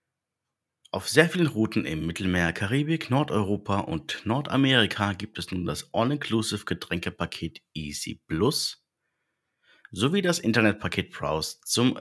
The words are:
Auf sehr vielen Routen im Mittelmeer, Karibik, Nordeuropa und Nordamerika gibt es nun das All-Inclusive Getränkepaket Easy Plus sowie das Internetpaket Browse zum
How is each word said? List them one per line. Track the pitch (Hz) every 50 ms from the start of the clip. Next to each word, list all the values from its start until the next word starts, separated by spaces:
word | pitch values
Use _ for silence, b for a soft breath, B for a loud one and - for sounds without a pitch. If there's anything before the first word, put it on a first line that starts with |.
| _ _ _ _ _ _ _ _ _ _ _ _ _ _ _ _ _ - -
Auf | 95 - -
sehr | - 147 165 170
vielen | 170 185 170 143
Routen | - 107 110 107 - 110 -
im | - 80 78 78
Mittelmeer, | 82 85 - 98 92 90 90 85 82 82
Karibik, | - 101 98 123 139 147 151 165 156 - -
Nordeuropa | 123 139 151 - - 107 101 92 104 98 - - 98 101
und | - - 85 78 - - - - -
Nordamerika | 101 113 139 147 - - 135 135 135 135 123 107 95 - - 104 101 98
gibt | 92 104 - - -
es | 87 -
nun | 95 90 87
das | 82 76 - - - -
All-Inclusive | 101 113 127 147 147 - - 107 113 110 - 107 104 -
Getränkepaket | - 92 - - - 90 90 - 92 - - 85 80 - - 87 80 - - - _ _
Easy | 78 78 73 73 - - - - - _ _
Plus | 78 80 101 135 156 - - - - - _ _ _ _ _ _ _ _ _ _ _ _ _ b b b b b b b b b
sowie | - 90 110 139 180 202 180
das | 175 170 175
Internetpaket | - 113 110 120 110 107 101 - - 95 - - - -
Browse | - - 71 71 76 80 78 - - - _
zum | - - 113 120 127 - -